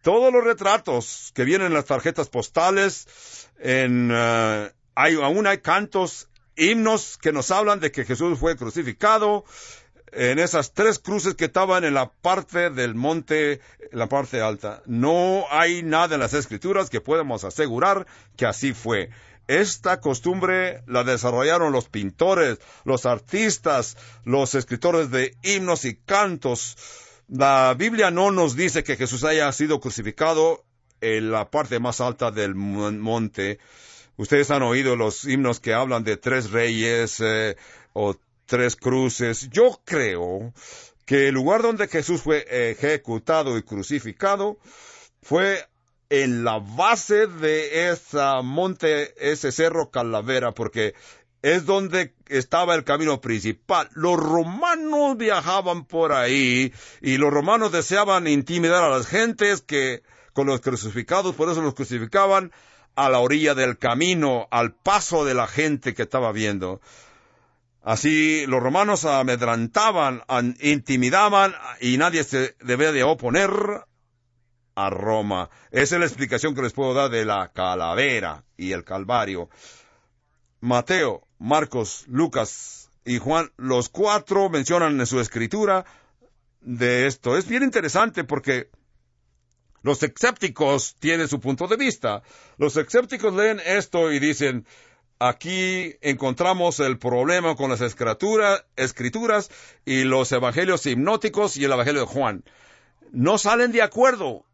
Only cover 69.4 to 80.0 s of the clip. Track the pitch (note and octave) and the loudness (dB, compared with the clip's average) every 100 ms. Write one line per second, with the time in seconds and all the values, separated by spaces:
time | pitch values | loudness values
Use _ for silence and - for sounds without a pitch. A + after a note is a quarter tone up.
69.4 | A#2+ A#2 A2+ G#3 A3 F#3 C#3 B2 - B2+ | 0 0 0 2 2 2 0 -2 -2 -2
70.4 | A#2+ B2+ D3 D3 A#2+ C3 B2 F#3 G#3 G3+ | -2 0 0 0 0 0 2 4 6 6
71.4 | G3 E3 - - B2 B2+ E3+ E3 C#3+ C3+ | 4 0 -14 -6 -2 2 2 0 -2 -2
72.4 | C3 _ B2 B2 D#3 C#3+ B2+ D#3+ - D3+ | -2 _ -4 0 2 2 2 2 0 0
73.4 | G3 G3 G#3 G#3 - _ _ _ _ _ | 2 0 -4 -6 -14 _ _ _ _ _
74.4 | _ _ _ - G2 F#2 G#2 A2 G#2 F#2 | _ _ _ -4 -4 -2 -2 0 0 -4
75.4 | E2+ - _ B2+ C#3 F3 E3 B2+ C3+ A#2+ | -6 -14 _ 0 2 2 0 -2 -4 -2
76.4 | D#3 C3+ B2 - C3+ B2+ C#3 A#2 G#2+ G2+ | -2 -2 -4 -2 -2 0 0 0 0 -2
77.4 | F2+ - F#2 F#2 E2+ F#2 C#3 A#2+ F2+ D2+ | -4 -4 -2 -2 -2 0 0 0 -4 -10
78.4 | _ - F#2 F#2 - F#2+ G2 B2 G#2 F#2 | _ -10 -6 -6 -6 -10 -2 -2 -2 -6
79.4 | E2+ _ - - _ _ | -10 _ -20 -20 _ _